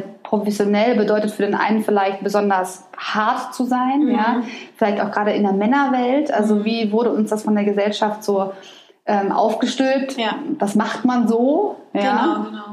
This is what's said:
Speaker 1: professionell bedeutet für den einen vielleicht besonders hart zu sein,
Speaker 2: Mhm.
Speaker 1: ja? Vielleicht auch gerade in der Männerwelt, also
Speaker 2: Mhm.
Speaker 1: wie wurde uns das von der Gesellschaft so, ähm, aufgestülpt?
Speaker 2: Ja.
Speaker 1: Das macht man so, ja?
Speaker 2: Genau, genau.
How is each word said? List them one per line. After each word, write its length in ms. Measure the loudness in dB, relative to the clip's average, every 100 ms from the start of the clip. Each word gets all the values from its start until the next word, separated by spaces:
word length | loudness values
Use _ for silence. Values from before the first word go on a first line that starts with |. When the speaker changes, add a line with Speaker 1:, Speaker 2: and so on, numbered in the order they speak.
| -2 -12
Speaker 1:
professionell 720 | -4 -2 0 0 2 2 4 2
bedeutet 340 | 2 2 0
für 140 | -2
den 100 | -2
einen 300 | 0 2 2
vielleicht 400 | 2 2 2 -2
besonders 640 | -2 0 2 0 -2 -8 -18 -14
hart 560 | -6 -2 0 -2 -4
zu 100 | -4 -2
sein, 400 | 0 0 2 2
Speaker 2:
Mhm. 60 |
Speaker 1:
ja? 300 | 2 2 0 -4 -10 -14 -2
Vielleicht 240 | 0 0
auch 100 | -2
gerade 220 | -2 0
in 100 | 2
der 100 | 2
Männerwelt, 800 | 2 2 2 2 0 2 0 0
also 220 | 0 2 2
Speaker 2:
Mhm. 100 | 0
Speaker 1:
wie 260 | -2 0
wurde 200 | 0 2
uns 180 | 0 0
das 140 | -2
von 100 | 0
der 120 | 0 2
Gesellschaft 580 | 0 0 0 -2 -2
so, 300 | -2 -2 -2 -6 -18 -20 -20 _ -2
ähm, 260 | 0 0
aufgestülpt? 840 | 2 2 2 -2 0 0 0 -2 -4
Speaker 2:
Ja. 180 | -4 -4 -6 -4
Speaker 1:
Das 160 | 0
macht 320 | 0 0 -2 0
man 220 | 2 2
so, 480 | 2 2 2 0 -4 -6
ja? 80 | -2
Speaker 2:
Genau, 420 | 0 2 0 -2 -4
genau. 140 | -10 -12